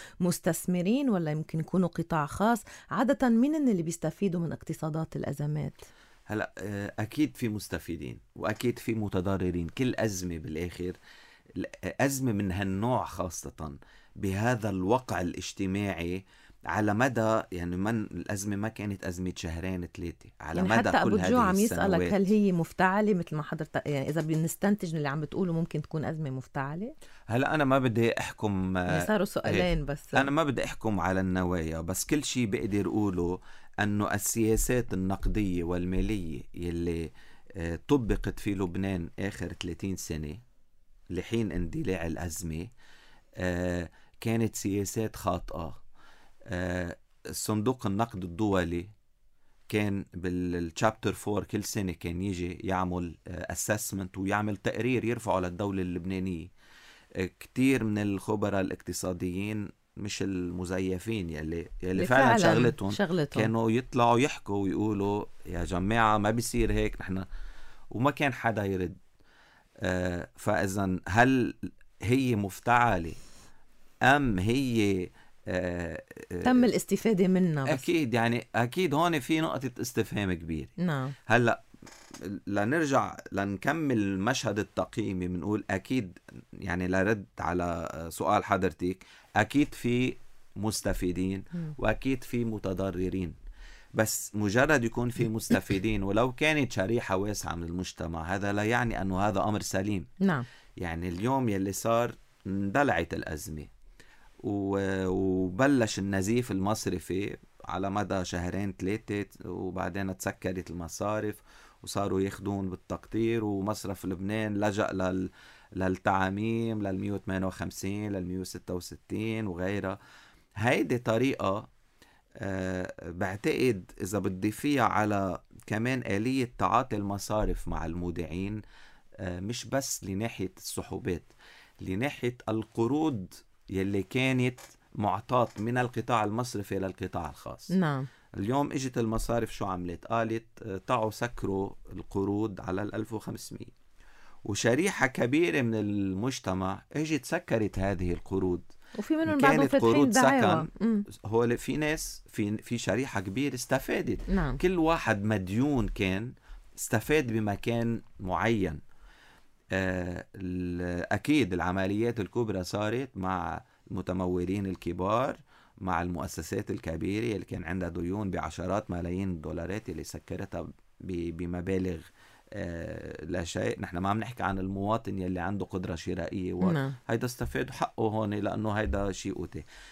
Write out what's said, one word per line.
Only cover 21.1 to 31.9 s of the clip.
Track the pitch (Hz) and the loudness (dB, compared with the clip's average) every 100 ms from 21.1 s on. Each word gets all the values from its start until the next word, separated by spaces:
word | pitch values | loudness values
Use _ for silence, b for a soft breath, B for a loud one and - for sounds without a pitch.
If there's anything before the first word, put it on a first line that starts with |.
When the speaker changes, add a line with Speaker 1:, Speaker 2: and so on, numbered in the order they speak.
Speaker 1:
أبو | 214 | 4
Speaker 2:
هذه | 180 | 4
Speaker 1:
جو | 247 | 6
عم | 202 190 | 6 4
يسألك | 220 - 196 175 | 4 4 2 4
Speaker 2:
السنوات. | 180 | 4
Speaker 1:
هل | 196 190 | 4 4
هي | 214 202 | 4 4
مفتعلة | 175 165 - 185 196 214 | 4 0 2 4 4 4
مثل | 185 170 156 | 2 0 -4
ما | |
حضرتك، | 147 160 156 - - | -4 -6 -4 -4 -2
يعني | 143 135 | -2 0
إذا | 156 | 0
بنستنتج | 156 160 160 - 202 208 175 | 0 0 0 0 2 2 0
من | 160 | -2
اللي | 143 | -2
عم | 143 | -2
بتقوله | 151 - 185 | -2 -2 0
ممكن | 165 165 151 | 0 0 -2
تكون | - 160 127 | -4 -4 -4
أزمة | 156 151 | -4 -4
مفتعلة؟ | 131 - 147 135 160 233 - B B - | -6 -6 -6 -6 -6 -8 -12 B B -2
Speaker 2:
هلأ | 117 135 156 | 0 2 4
أنا | |
ما | 139 135 | 4 6
بدي | 127 113 117 - | 4 4 4 4
أحكم، | - - 107 95 92 92 | -2 -2 0 2 2 2
آه، | 90 | 2
Speaker 1:
يعني | 92 87 | 2 2
صاروا | 214 - | 2 2
سؤالين | - - 190 | 0 0 2
Speaker 2:
إيه. | 180 160 | 4 2
Speaker 1:
بس. | 143 139 - 127 | 0 -6 0 2
Speaker 2:
أنا | 139 | 4
ما | 147 | 4
بدي | 151 120 | 4 2
أحكم | - - 110 98 | -2 -2 0 2
على | 87 95 | 2 2
النوايا، | 95 92 90 90 80 80 | 2 2 2 0 0 -4
بس | 82 | -4